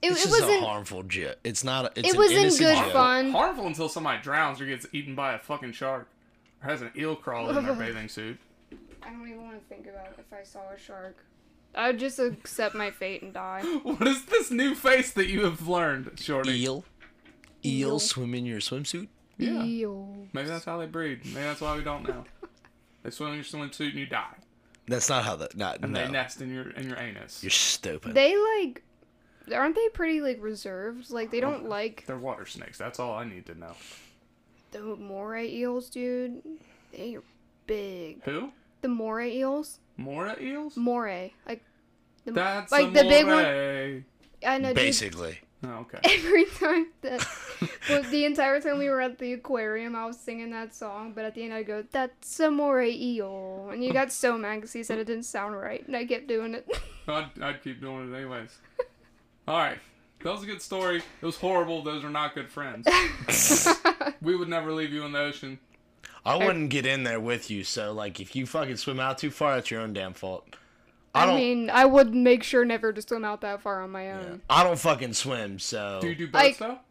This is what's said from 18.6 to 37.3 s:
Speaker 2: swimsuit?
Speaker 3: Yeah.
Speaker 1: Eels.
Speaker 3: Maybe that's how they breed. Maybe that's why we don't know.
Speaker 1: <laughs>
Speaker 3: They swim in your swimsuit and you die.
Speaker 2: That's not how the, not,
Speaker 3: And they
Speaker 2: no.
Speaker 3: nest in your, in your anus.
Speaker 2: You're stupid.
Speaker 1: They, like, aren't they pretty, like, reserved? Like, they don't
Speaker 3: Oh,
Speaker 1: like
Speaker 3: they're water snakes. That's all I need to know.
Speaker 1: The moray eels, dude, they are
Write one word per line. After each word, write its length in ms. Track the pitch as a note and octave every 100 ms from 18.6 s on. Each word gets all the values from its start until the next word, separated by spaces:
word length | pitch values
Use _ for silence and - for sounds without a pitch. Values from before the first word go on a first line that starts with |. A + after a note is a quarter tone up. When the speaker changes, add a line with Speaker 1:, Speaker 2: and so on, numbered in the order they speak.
Speaker 2:
swimsuit? 480 | - B2+ C#3+ E3+ G#3 _ _ _
Speaker 3:
Yeah. 260 | A#3+ A3+
Speaker 1:
Eels. 680 | A3+ A#3 G#3+ G3 G3 G3+ G3
Speaker 3:
Maybe 160 | C#3+ C#3+
that's 160 | E3
how 140 | E3 E3+
they 80 | D#3+
breed. 380 | D#3+ D#3+ B2+ -
Maybe 140 | -
that's 180 | D3 D3
why 160 | D3+ D3+
we 60 |
don't 220 | D3 D3 -
know. 160 | B2+ B2+
Speaker 1:
<laughs> 60 | - - _ - _ _ _
Speaker 3:
They 60 | -
swim 220 | - D3+
in 60 | D3
your 80 |
swimsuit 460 | C#3+ D3+ C#3+ - D3
and 60 | C#3+
you 60 |
die. 300 | C3+ A#2+ - - - _ _ - -
Speaker 2:
That's 220 | B2 -
not 160 | C3+
how 100 | A#2
the, 140 | F2 D#2
not, 260 | F#2+ G2 -
Speaker 3:
And 140 | C#3 G2
they 80 |
Speaker 2:
no. 60 | E2
Speaker 3:
nest 320 | C3+ B2+ -
in 100 | C3
your, 160 | C3 C3
in 140 | - C3
your 120 | B2
anus. 440 | A#2+ G2+ - -
Speaker 2:
You're 60 | F#2+
stupid. 600 | - - - - D#2 -
Speaker 1:
They, 220 | A#3 C#4 G4+
like, 460 | G#4+ A4 F4 B3 _ _ _ _ _ _ -
aren't 220 | - C#4+ E4
they 120 | A4+
pretty, 320 | A4+ E4 D#4
like, 180 | C#4+ A#3+
reserved? 680 | G#3+ G#3+ - F#3 G3+ A#3+ A#3+
Like, 200 | A#3 A3+
they 100 | A#3
don't 260 | C4 D4 A3+
Speaker 3:
Oh, 20 |
Speaker 1:
like 360 | G#3 A3 A3 -
Speaker 3:
they're 100 | C3
water 280 | C3 A#2 F#2+
snakes. 320 | - - -
That's 200 | A2+ -
all 120 | B2
I 100 | A2
need 220 | A#2 F#2 -
to 80 | E2
know. 140 | E2+ E2+ - - - _ _ _ _ _ _
Speaker 1:
The 80 | G#3
moray 680 | G#3 G#3 G3+ G3 G#3 A3+ A#3
eels, 400 | A#3 B3 B3 B3
dude, 520 | - B3 B3 B3 A#3+ D#4 D#4+ _ _ _
they 240 | - A#3 A#3
are 60 | -